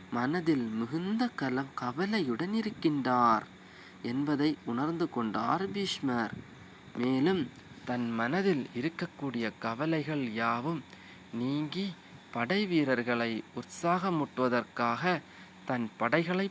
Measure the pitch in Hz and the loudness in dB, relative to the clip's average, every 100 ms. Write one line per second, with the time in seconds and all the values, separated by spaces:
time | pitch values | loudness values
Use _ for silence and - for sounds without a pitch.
0 | - 120 127 175 165 143 117 110 113 156 | -6 -2 0 0 2 2 0 -2 -2 -2
1 | 180 220 247 - 135 127 135 - 123 127 | -2 0 -2 -2 -2 -2 -4 -6 -6 -2
2 | 196 220 143 113 175 220 214 - 165 147 | 0 0 0 -2 0 -2 -2 0 0 2
3 | 131 127 120 110 - - - - - - | 2 6 6 6 2 -16 -20 -20 -20 -8
4 | 120 123 147 143 147 143 - 120 151 165 | -4 -2 0 2 2 0 -2 -2 0 -2
5 | 160 - 113 98 110 156 190 196 190 - | -2 0 -2 0 0 0 0 -4 -4 -2
6 | 139 123 110 - - - - - - - | 0 0 -2 -4 -14 -18 -20 -20 -14 -2
7 | 123 131 151 190 127 - - - - 123 | 0 4 4 2 -2 -8 -20 -14 -4 -2
8 | 120 113 117 175 196 156 117 120 143 170 | -2 0 0 2 2 2 0 -4 -4 -4
9 | 175 - 139 120 113 - 113 113 156 160 | -8 -6 -4 -2 -2 -4 -6 -2 0 0
10 | 147 151 127 110 117 117 135 165 - - | 0 -2 -2 0 0 0 -2 -4 -8 -20
11 | - - - 117 127 143 143 160 196 170 | -20 -20 -10 -4 -2 -2 -2 -4 -4 -6
12 | - - - 120 120 196 208 170 139 123 | -16 -20 -10 -4 0 0 2 4 4 2
13 | 120 120 117 113 - - - - 170 175 | 2 0 0 -2 -6 -10 -10 -2 2 2
14 | 190 165 135 - 127 120 113 - 120 117 | 2 0 0 0 2 2 0 -2 0 2
15 | 170 170 - - - - - 127 113 - | 0 0 -4 -20 -20 -20 -4 -2 -2 0
16 | 117 151 165 180 196 | 2 2 2 0 -2